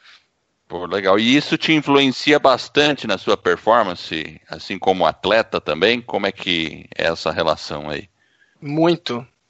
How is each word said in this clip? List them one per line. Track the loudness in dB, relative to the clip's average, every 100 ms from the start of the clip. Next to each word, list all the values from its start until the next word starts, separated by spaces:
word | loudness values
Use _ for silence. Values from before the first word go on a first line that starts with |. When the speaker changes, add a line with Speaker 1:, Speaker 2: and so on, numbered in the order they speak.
| _ -20 _ _ _ _ -14
Speaker 1:
Pô, | -10 -6
legal. | -2 2 4
E | 4 2
isso | 2 -2
te | 2
influencia | 0 4 4 4 0 2 4
bastante | 4 2 0 0 0 0 -4
na | -4
sua | -2 0
performance, | 0 0 2 2 2 -4 -8 -8 -8 -14 -16
assim | -16 -10 -6
como | 0 2 2
atleta | 0 0 2 0 -4
também? | -4 0 2 2
Como | -2 -4 -4
é |
que | -6 -4 -2 -4 -8 -14 -4
é | -2
essa | -2 -4
relação | -2 -2 -2 -4 -10 -8
aí? | -10 -12 _ _ _ _ _
Speaker 2:
Muito. | -8 0 2 0 -4 -10 -10 _